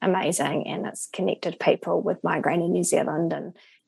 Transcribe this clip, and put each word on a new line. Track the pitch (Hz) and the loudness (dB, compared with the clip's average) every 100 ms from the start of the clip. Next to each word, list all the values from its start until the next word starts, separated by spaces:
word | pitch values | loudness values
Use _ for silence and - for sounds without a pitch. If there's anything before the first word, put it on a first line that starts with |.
amazing, | 190 180 147 170 139 156 - | 0 2 2 0 0 -2 -2
and | 147 - | -6 -6
it's | - - | -8 -10
connected | - 185 - - 165 | -4 -2 0 -2 0
people | - - - 170 | 2 2 2 0
with | 170 180 | 0 -2
migraine | 165 160 147 170 | 0 0 2 2
in | 170 | 2
New | 180 | 2
Zealand, | 170 - 143 151 165 | 2 2 2 0 -2
and | 147 165 - - - | -2 -8 -16 -20 -20